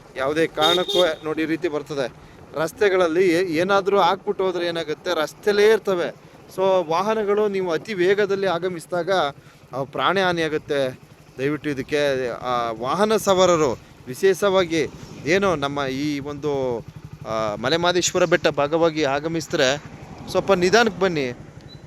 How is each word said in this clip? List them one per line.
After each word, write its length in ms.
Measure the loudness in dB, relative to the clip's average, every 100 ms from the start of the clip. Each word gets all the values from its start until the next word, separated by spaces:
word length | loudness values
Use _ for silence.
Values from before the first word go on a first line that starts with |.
| -16 -6
ಯಾವುದೇ 320 | -4 0 -2
ಕಾರಣಕ್ಕೂ 800 | 0 2 2 0 2 2 0 -6
ನೋಡಿ 160 | -4
ಈ 40 | -2
ರೀತಿ 220 | -2 -2
ಬರ್ತದೆ. 460 | -4 -6 -6 -6 -8 -20 -20 -12
ರಸ್ತೆಗಳಲ್ಲಿ 760 | -6 -6 0 2 4 2 2 2
ಏ-, 180 | 2 0
ಏನಾದ್ರೂ 520 | 0 2 2 2 2
ಹಾಕ್ಬಿಟ್ಟು 460 | 2 0 -4 -2 -2
ಹೋದ್ರೆ 220 | -2 -4
ಏನಾಗುತ್ತೆ, 540 | -4 -6 -6 -2 -2
ರಸ್ತೆಲೇ 500 | -2 -2 0 4 6
ಇರ್ತವೆ. 360 | 4 2 -2 -2 -6 -20 -20 -16 -2
So 300 | 2 2 2
ವಾಹನಗಳು 600 | 0 0 -2 0 0 0
ನೀವು 240 | 0 -2
ಅತಿ 220 | -4 -4
ವೇಗದಲ್ಲಿ 540 | 0 2 2 0 0 0
ಆಗಮಿಸಿದಾಗ 640 | -2 -4 -6 -6 -6 0 0 0 -4 -20 -20 -12
ಅವು 120 | -8 -8
ಪ್ರಾಣ 320 | -2 0 2
ಹಾನಿಯಾಗುತ್ತೆ. 800 | 2 0 -2 -2 -2 -2 -2 -6 -20 -20 -20 -4
ದಯವಿಟ್ಟು 320 | -2 -2 -4
ಇದಕ್ಕೆ, 600 | -6 -2 0 0 0 -2
ಆ, 420 | -6 -2 -2 -2
ವಾಹನ 460 | -4 -4 0 2 2
ಸವಾರರು 600 | 2 4 6 6 2 0 -10 -20 -14
ವಿಶೇಷವಾಗಿ 800 | 0 2 4 2 2 2 0 -2 -6 -18 -10 0
ಏನು 300 | 2 2 0
ನಮ್ಮ 300 | -2 -4 -4
ಈ 340 | -4 -4 -6
ಒಂದು, 600 | -8 -6 -4 -2 -2 -4 -8 -18 -20 -16 -6
ಆ, 280 | -4 -2 -2
ಮಲೆಮಹದೇಶ್ವರ 680 | -2 0 2 0 0 0 2
ಬೆಟ್ಟ 220 | 2 2
ಭಾಗವಾಗಿ 560 | 0 0 2 0 2
ಆಗಮಿಸಿದ್ರೆ 800 | -2 -2 -2 -6 -4 0 2 0 -6 -18 -18 -16 -4
ಸ್ವಲ್ಪ 240 | -2 2
ನಿಧಾನಕ್ಕೆ 460 | 2 4 4 4 2
ಬನ್ನಿ. 380 | -2 0 -4 -6 -16 -20 -20 -20